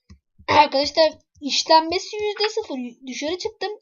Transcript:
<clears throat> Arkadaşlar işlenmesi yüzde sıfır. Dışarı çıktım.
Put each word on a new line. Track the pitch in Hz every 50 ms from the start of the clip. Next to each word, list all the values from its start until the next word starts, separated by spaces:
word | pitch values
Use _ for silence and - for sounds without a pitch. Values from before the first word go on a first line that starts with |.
| _ _ - _
<clears throat> | _ _ _ _ - -
Arkadaşlar | - 302 302 285 285 269 285 285 - - 320 - - - _ _ _ _
işlenmesi | 294 277 247 - - - 320 320 320 330 339 381 - - -
yüzde | 427 415 415 415 427 415 427
sıfır. | 427 440 440 - 294 262 247 240 233 _ 262
Dışarı | 262 247 240 277 294 349 359
çıktım. | - 440 440 _ 381 415 427 480